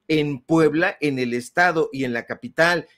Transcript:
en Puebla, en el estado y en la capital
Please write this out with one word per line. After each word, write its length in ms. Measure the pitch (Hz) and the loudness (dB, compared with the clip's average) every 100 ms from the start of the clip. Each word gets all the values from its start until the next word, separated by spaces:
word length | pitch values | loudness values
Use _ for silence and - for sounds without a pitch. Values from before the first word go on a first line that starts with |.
| - | -2
en 320 | 156 147 139 | -2 0 -6
Puebla, 580 | - 165 156 151 185 - | 0 4 4 2 -2 -2
en 180 | 147 135 | -4 -2
el 160 | 123 | -2
estado 540 | 120 120 - 180 160 147 | -4 -4 0 2 2 -2
y 100 | 135 | -4
en 100 | 127 | -4
la 120 | 117 | -4
capital 600 | - 117 123 - 170 170 - | -8 -12 -8 0 2 2 -4